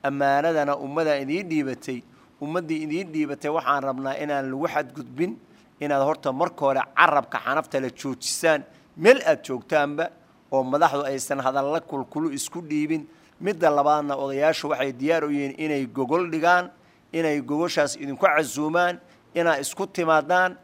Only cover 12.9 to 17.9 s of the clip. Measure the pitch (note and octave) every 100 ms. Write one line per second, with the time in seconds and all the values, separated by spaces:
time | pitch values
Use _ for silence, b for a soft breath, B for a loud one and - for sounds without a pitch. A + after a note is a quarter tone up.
12.9 | D#3+ D3+ B B B F3+ E3+ E3 D3 C#3+
13.9 | D3+ D3 C#3 C#3 C#3 D3+ D#3 D3 C3 C#3
14.9 | B2 C#3+ E3 D3 D3 C#3 C#3 D#3 C#3+ B2
15.9 | A#2 B2+ D#3+ F3 D#3+ E3 F3+ F3+ _ b
16.9 | b _ E3 D#3+ D3 B2+ D3 E3+ - D3